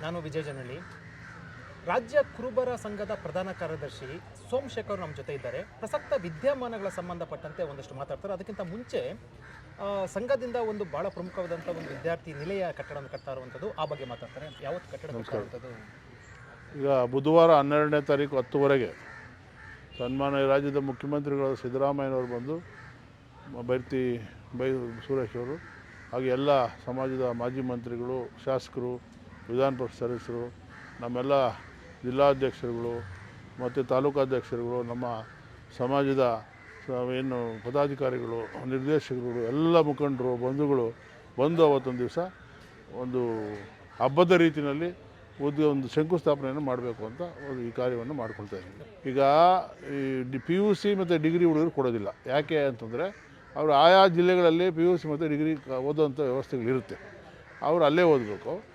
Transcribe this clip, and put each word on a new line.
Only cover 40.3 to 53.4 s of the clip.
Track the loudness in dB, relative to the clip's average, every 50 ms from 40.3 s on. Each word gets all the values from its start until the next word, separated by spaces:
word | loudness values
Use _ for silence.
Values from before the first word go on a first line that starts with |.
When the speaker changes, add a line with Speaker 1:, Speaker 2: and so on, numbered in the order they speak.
| -2 0 -2
Speaker 2:
ಬಂಧುಗಳು | -2 0 0 2 2 2 2 0 -2 -4 -8 -18 -20 -20 -20 -20 -16 -2 0
ಬಂದು | 2 2 6 6 6 6
ಅವತ್ತೊಂದು | 6 4 2 -2 -4 -2 -4
ದಿವಸ | -4 -2 -4 -6 -6 -8 -16 -20 -20 -20 -20 -20 -20 -20 -20 -20 -16 -12 -10
ಒಂದು | -8 -4 -2 0 0 0 -2 -4 -6 -6 -8 -10 -12 -16 -18 -20 -20 -20 -4 0 0
ಹಬ್ಬದ | 2 6 4 6 8 8 8 6
ರೀತಿಯಲ್ಲಿ | 6 4 2 -2 -2 -2 -2 -2 -4 -6 -8 -16 -20 -20 -20 -20 -20 -12 -4 -4 -2
ಉದ್ಯ-, | 0 4 4 4 4
ಒಂದು | 2 0 0 0
ಶಂಕುಸ್ಥಾಪನೆಯನ್ನು | 0 0 2 0 2 2 2 2 2 0 -6 -4 -4 -2 -2
ಮಾಡಬೇಕು | -2 -2 -2 -6 -6 -6 -8 -10
ಅಂತ | -8 -8
ಒಂದು | -10 -10 -10 -12 -10 -8 -8 -6 -6 -6
ಈ | -4 -2
ಕಾರ್ಯವನ್ನು | -2 0 0 -2 -4 -6 -6 -6
ಮಾಡ್ಕೊಳ್ತಾ | -6 -6 -8 -10 -10 -10 -10 -12
ಇದ್ದೀವಿ. | -12 -14 -18 -18 -18 -20 -20 -10 -8 -2
ಈಗ | 2 6 6 8 8 8 8 8 6 4 2 -4 -12 -16 -12 -8 -6
ಈ | -4 -2 -2 -2 -2 -4 -4
ಡಿ-, | -6 -8 -2 0
ಪಿ | 2
ಯು | 2 4 4 2
ಸಿ | 2 2 0 2
ಮತ್ತು | 2 2 2 2 2 2
ಡಿಗ್ರಿ | 2 2 4 4
ಹುಡುಗರು | 4 4 4 2 2 2 0
ಕೊಡೋದಿಲ್ಲ. | 0 0 0 0 -4 -6 -8 -10 -8 0 0
ಯಾಕೆ | 0 0 2 0 2 2 2
ಅಂತಂದರೆ | 0 -4 -10 -8 -6 -4 -4 -4 -6 -10 -20 -20 -20 -20